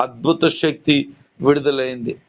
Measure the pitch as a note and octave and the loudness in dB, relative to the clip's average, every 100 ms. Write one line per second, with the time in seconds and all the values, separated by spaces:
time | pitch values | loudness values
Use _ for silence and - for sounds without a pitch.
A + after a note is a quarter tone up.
0 | C3 A#2 C#3 E3 E3 - D#3 D3 - C#3+ | -8 -4 -2 2 0 2 -2 0 0 0
1 | - - _ - C3+ D3 C#3+ C3+ C3 B2+ | -2 -12 _ -2 2 2 2 -2 -4 -6
2 | A#2 - | -8 -10